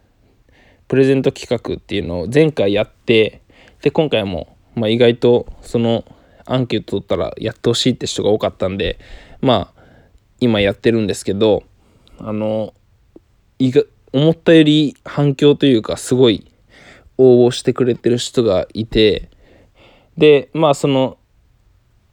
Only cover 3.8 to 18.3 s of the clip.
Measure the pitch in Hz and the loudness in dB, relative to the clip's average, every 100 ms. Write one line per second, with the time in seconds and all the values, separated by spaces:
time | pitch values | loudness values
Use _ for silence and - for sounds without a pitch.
3.8 | 143 - 151 110 98 87 - _ _ - | -4 -2 -2 -2 -4 -8 -12 _ _ -6
4.8 | 110 117 120 120 123 120 - - - 120 | -2 2 2 2 2 2 -2 -16 -8 -4
5.8 | 117 117 - - _ _ - 123 120 - | -2 -2 -6 -18 _ _ -6 -4 -4 -6
6.8 | - 101 - 92 82 - 110 - - 117 | -6 -8 -6 -6 -6 -8 -10 -6 -2 -2
7.8 | 135 117 - - 98 107 101 - 95 98 | -2 -4 -6 -4 -2 0 -2 -6 -6 -6
8.8 | 101 - - - - - 135 110 - _ | -8 -8 -14 -20 -20 -6 -2 -2 -2 _
9.8 | _ _ _ _ _ - 123 107 98 98 | _ _ _ _ _ -4 -2 0 0 0
10.8 | 120 117 104 87 - 98 110 95 - _ | 0 0 -2 -6 -6 0 0 0 -4 _
11.8 | _ _ _ - 113 107 107 110 104 - | _ _ _ -18 -12 -8 -6 -6 -8 -12
12.8 | _ _ _ - _ _ _ - 131 135 | _ _ _ -20 _ _ _ -4 0 0
13.8 | - _ _ 131 151 160 - 165 151 156 | 0 _ _ -2 0 0 4 4 6 2
14.8 | 147 - - - 147 135 147 143 143 117 | 0 -4 -10 -2 -2 2 2 2 2 2
15.8 | 107 80 - 123 127 98 - _ _ - | -2 -8 -2 2 2 0 -6 _ _ -20
16.8 | - - _ - 131 123 120 123 - 123 | -20 -20 _ 2 6 6 4 0 -4 -2
17.8 | 123 120 117 120 - | -2 -2 -2 -2 -2